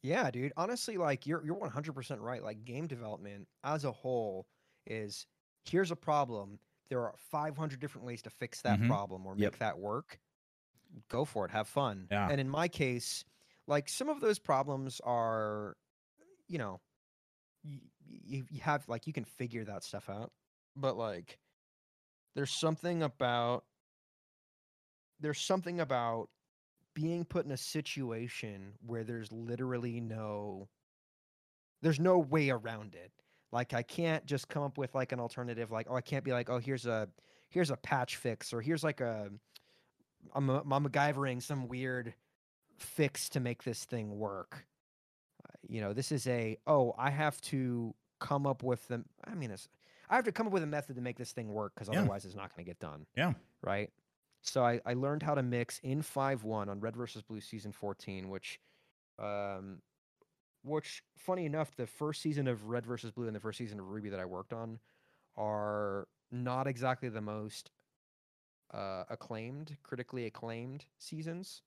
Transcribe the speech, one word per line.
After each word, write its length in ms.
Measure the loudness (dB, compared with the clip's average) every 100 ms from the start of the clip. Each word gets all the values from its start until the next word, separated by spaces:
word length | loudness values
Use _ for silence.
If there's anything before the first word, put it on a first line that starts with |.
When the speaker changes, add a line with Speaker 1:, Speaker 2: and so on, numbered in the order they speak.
Speaker 1:
Yeah, 280 | 0 2 2
dude. 200 | 0 -4 -2
Honestly, 400 | -2 -2 -4 0
like, 280 | 2 0 0
you're, 180 | -2
you're 100 | -2
one 160 | -2 -2
hundred 240 | -4 -6
percent 260 | -6 -6 -6
right. 220 | -4 -4
Like, 220 | -6 -8
game 240 | -8 -6 -6
development 580 | -6 -6 -8 -10 -12 -16 _
as 220 | -2 0
a 80 | 0
whole 560 | -2 0 2 0 -4 -10 _ _ _ -8
is, 380 | -6 -6 -8 -14 _ _ _
here's 280 | 0 4 4
a 40 | 0
problem. 640 | 2 4 4 0 -6 -12 _ _ _
There 120 | -2
are 120 | -2 -6
five 400 | -6 -2 -2 -2
hundred 220 | -4 -4
different 280 | -8 -8 -8
ways 140 | -8
to 80 | -10
fix 300 | -8 -8 -2
that 180 | 2 4
Speaker 2:
Mm-hmm. 80 | 6
Speaker 1:
problem 360 | 4 2 -6
or 100 | -6 2
Speaker 2:
Yep. 160 | 2
Speaker 1:
make 60 | 2
that 180 | -2 -2
work. 400 | -2 -4 -6 -18 _ _ _ _ _ _ _ -20 -4
Go 160 | 0
for 200 | 0 0 0
it. 60 |
Have 160 | 0 0
fun. 400 | 2 2 0 0
Speaker 2:
Yeah. 180 | 2 4
Speaker 1:
And 120 | 2
in 100 | 2
my 160 | 2 0
case, 580 | 2 2 2 -2 -6 -8 _ _ _ 2
like, 200 | 2 2
some 200 | -2 0
of 120 | 2
those 200 | 4 2
problems 600 | 4 4 4 0 -2 -4
are, 720 | 2 4 4 2 0 0 -4 -8 _ _ _ _ -20 -20 _
you 100 | -4
know, 220 | -4 -6 _ _ _ _ _ _ _ _
y-, 140 | -14 -14 -14 _ -20 -18 -6
y-, 140 | -6 -6
you 100 | -4
have, 260 | 2 2 2
like, 180 | -4 -2
you 60 |
can 120 | -4
figure 400 | -4 -4 -4 -4
that 200 | -6 -8
stuff 260 | -6 -8 -6
out. 220 | -8 -8 _ _ _ _
But, 220 | -2 0 2
like, 420 | -2 -4 -8 -18 _ _ _ _ _ _ _ _ _
there's 240 | -4 -2 2
something 460 | 2 2 0 2
about 600 | 2 2 2 4 4 2 -2 _ _ _ _ _ _ _ _ _ _ _ _ _ _ _
there's 180 | -2 0
something 400 | 2 2 2 0
about 500 | 2 4 4 0 -2 _ _ _ _ _ _
being 300 | -2 0 2
put 220 | 0 0 0
in 60 |
a 40 | -2
situation 1160 | -2 -4 -2 -4 -2 -2 -4 -6 -6 -8 -12 -14
where 240 | -6 -4
there's 280 | -2 -4 -6
literally 680 | -8 -4 -2 0 0 0 -2
no, 680 | -2 -4 -2 -4 -4 -8 -10 _ _ _ _ _ _ _ _ _ _ _
there's 180 | 2 6
no 180 | 8 8
way 320 | 8 6 6
around 440 | 4 0 -6 -8
it. 180 | -12 -16 _ _ _ _
Like, 240 | 0 2
I 80 | 0
can't 420 | 0 2 2 2
just 240 | 2 -2 0
come 140 | -2
up 160 | -2 0
with, 160 | 0
like, 180 | 0 0
an 80 | 0
alternative, 500 | -2 -2 -4 -2 -2
like, 160 | -2 0
oh, 40 |
I 60 | -2
can't 240 | 0 -2
be 80 | 2
like, 160 | 2 2
"Oh, 100 | 0
here's 280 | 2 0 2
a, 220 | 2 0 -6 _ _ _
here's 200 | 2 2
a 60 | 2
patch 400 | 2 2 2 0
fix," 360 | -2 -2 -4
or, 100 | -2
"Here's, 200 | 0 2
like, 160 | 2 2
a, 300 | 0 0 -4 -8 _ -20 _ _ _ _ _ _ -4
I'm 160 | 2 4
a, 100 | 4
I'm 80 | 4 4 4
MacGyvering 560 | 6 6 4 2 0
some 260 | -2 -2 -2
weird 460 | -2 0 0 -2 -8 _ _ _ _ _ -16
fix 500 | -10 2 2 4 -2
to 100 | 0
make 240 | 0 -2
this 200 | -2 -4 -4
thing 320 | -4 -4 -2
work." 500 | -2 -2 -6 -12 -16 _ _ _ _ _ _ _ -20
Uh, 40 | -20 -6
you 120 | -2
know, 120 | 0
this 180 | 0 0
is 140 | 0 2
a, 300 | 2 2 -2 6
"Oh, 280 | 8 8 4
I 120 | 2
have 300 | 4 2 0
to 520 | -4 0 0 0 -2 -6 _ _
come 260 | 0 2 4
up 160 | 2
with 260 | 2 0 0
them." 180 | -6 -6 _
I 100 | -10
mean, 160 | -6 -6
it's, 160 | -8 -14 _ _ -20 2
I 60 | 2
have 80 | 4
to 60 |
come 140 | 2 2
up 40 |
with 80 | 4
a 20 | 2
method 280 | -2 -2 -4
to 60 |
make 160 | -4 -4
this 140 | -6
thing 200 | -6 -4
work 200 | -2 -4 -6
'cause 120 | 0
Speaker 3:
Yeah. 180 | 4 4
Speaker 1:
otherwise 160 | 2 -6
it's 100 | -10
not 140 | -10
gonna 100 | -10
get 160 | -12 -8
done. 260 | -8 -10 -8 0
Speaker 3:
Yeah. 180 | 2 0 -6 _
Speaker 1:
Right? 300 | -2 0 -2 _ _ _ _ _
So 220 | -2 4
I, 160 | 6 4
I 100 | 0
learned 280 | 0 2 0
how 120 | 2
to 80 | 2
mix 360 | 4 2 0 -4
in 200 | -2 0
five 420 | 0 0 2 2
one 240 | 0 -2 -2
on 120 | -2
Red 160 | -4 -4
versus 260 | -8 -8
Blue 180 | -10 -10
season 320 | -8 -10 -8
fourteen, 560 | -8 -6 -6 -6 -8 -6
which, 300 | -8 -8 -12 _ _ _ _ _ -8
um, 600 | -4 -2 -2 -4 -8 -12 _ _ _ _ _ _ _ _
which, 380 | -4 -4 -4 -14 _ _
funny 300 | -2 0 0
enough, 280 | 0 -2 -2
the 100 | -6
first 340 | -2 -2 0
season 260 | 0 2 2
of 200 | 0 0
Red 160 | -2 -2
versus 240 | -4 -4
Blue 140 | -4 -4
and 100 | -4
the 40 |
first 180 | -4 -4
season 200 | -6 -6
of 80 | -8
ruby 200 | -6 -4
that 100 | -4
I 40 |
worked 280 | -4 -6 -6
on 260 | -6 -6 -8 _ _ _ _ _ -4
are 720 | 0 0 0 0 0 -2 -6 _ _
not 360 | -4 -2 0 0
exactly 420 | 2 2 2 -2
the 120 | -4
most, 500 | -4 -4 -6 -8 -14 _ _ _ _ _ _ _ _ _ _
uh, 300 | -8 -6 -6 -6
acclaimed, 640 | -8 -6 -6 -6 -8 -10 -14
critically 440 | -8 -8 -6 -4 -6
acclaimed 580 | -6 -8 -6 -8 -10 -14 _
seasons. 640 | -10 -8 -6 -6 -10 -14